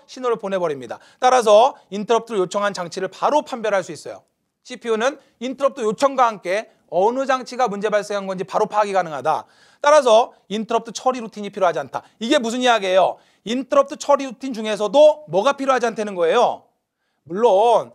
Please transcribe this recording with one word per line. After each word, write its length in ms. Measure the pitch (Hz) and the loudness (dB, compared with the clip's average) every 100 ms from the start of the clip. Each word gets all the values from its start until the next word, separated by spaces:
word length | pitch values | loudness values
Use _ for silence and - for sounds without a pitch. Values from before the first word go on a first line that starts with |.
| - | -12
신호를 300 | 262 254 226 | -8 -4 -4
보내버립니다. 640 | 196 190 170 143 120 107 _ _ | -4 -4 -4 -6 -12 -16 _ _
따라서 560 | 254 254 214 208 262 - _ | 2 4 6 6 6 0 _
인터럽트를 500 | 196 214 226 226 214 | -8 -2 -2 -2 -4
요청한 340 | 180 202 202 | -2 -2 -4
장치를 340 | 190 170 190 185 | -4 -10 -8 -10
바로 340 | - - 294 | -2 0 0
판별할 420 | 294 247 214 202 | -2 -6 -2 -2
수 80 | 175 | -4
있어요. 320 | 151 123 98 _ _ _ _ | -10 -16 -18 _ _ _ _
씨피유는 540 | - 247 233 220 247 302 _ - | -18 -12 -6 -2 -2 -4 _ -12
인터럽트 420 | 247 269 269 - | -10 -4 -4 -2
요청과 460 | 214 214 269 262 233 | -6 -2 0 2 0
함께 440 | 208 175 196 - _ _ | -2 -4 -6 -6 _ _
어느 340 | 165 208 254 | 0 0 0
장치가 440 | 269 262 240 247 247 | -2 -2 -4 -2 -2
문제 200 | 202 208 | -2 -2
발생한 380 | 208 196 202 190 | -2 -2 -6 -6
건지 160 | 185 | -8
바로 240 | 185 180 214 | -4 -2 0
파악이 260 | 208 208 | 0 0
가능하다. 540 | 190 170 143 139 135 - _ _ _ | 0 -2 -4 -2 -2 -4 _ _ _
따라서 520 | 285 302 247 220 - _ - | 4 6 6 4 4 _ -10
인터럽트 420 | 208 220 226 226 | -8 -4 -4 -4
처리 280 | - 254 254 | -4 -2 -2
루틴이 300 | 226 208 202 | -6 -12 -12
필요하지 280 | 202 180 156 | -2 0 0
않다. 240 | 135 123 - - | -6 -10 -12 -8
이게 200 | 233 302 | 0 0
무슨 220 | 226 254 | 0 0
이야기예요? 540 | 254 226 190 185 151 - _ _ | 2 2 2 2 2 0 _ _
인터럽트 520 | 196 247 - 285 277 294 | -8 -6 0 0 0 -2
처리 300 | - 277 269 | 0 0 -2
루틴 260 | 220 269 | -10 -10
중에서도 720 | 220 214 208 208 277 302 294 - | -6 -6 -4 2 6 6 4 -2
뭐가 240 | 175 247 277 | 0 0 0
필요하지 300 | 269 254 233 | 0 0 0
않다는 300 | 226 208 185 | -4 -6 -2
거예요? 480 | 165 220 190 104 _ _ _ _ _ _ 143 | 0 2 2 -2 _ _ _ _ _ _ -12
물론 640 | 185 233 190 240 202 120 | 0 2 4 4 2 0